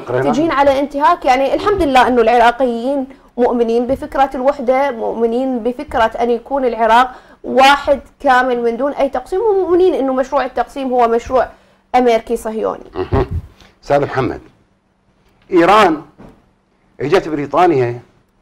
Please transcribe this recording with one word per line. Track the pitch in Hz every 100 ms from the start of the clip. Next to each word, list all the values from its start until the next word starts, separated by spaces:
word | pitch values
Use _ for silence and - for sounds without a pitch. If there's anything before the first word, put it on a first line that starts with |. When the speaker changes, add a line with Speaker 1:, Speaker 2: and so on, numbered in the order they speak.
| -
Speaker 1:
قرينا. | 247 285
Speaker 2:
تجين | 240 330
على | 277 285 269
انتهاك؟" | 285 277 302 349 294
يعني | 254 269
الحمد | 302 403 392
لله | 302 254 233
إنه | 247
العراقيين | 220 240 233 240 262 233 247 285 262 - _ -
مؤمنين | 240 240 226 233 247
بفكرة | 269 294 294 277 285
الوحدة، | 254 285 240 262 285
مؤمنين | 226 208 214 233 233 269 254
بفكرة | 233 247 294 269 226 -
أن | 240
يكون | 233 - 277 254
العراق | 226 226 226 254 - - _
واحد | - 247 269 277 - 277 - _
كامل | 285 254 262 240
من | 233 220
دون | 285
أي | - 277
تقسيم، | - - 370
ومؤمنين | 453 392 349 349 370
إنه | 269 269
مشروع | 262 262 277 254
التقسيم | 247 233 285 262
هو | 247 233
مشروع | 233 - 254 - - _ _ _ 254
أمريكي | 247 226 226 233
صهيوني. | 220 220 202 - - -
Speaker 1:
مهم. | - 90 - 85 - _ - _
أستاذ | - 143
محمد، | 139 - 110 67 - _ _ _ _ _ _ _ _ _ -
إيران | 185 170 208 190 151 156 _ - - _ _ _ _ _ -
إجت | 135 185 175
بريطانيا | 151 139 151 349 139 120 120 - _ _ _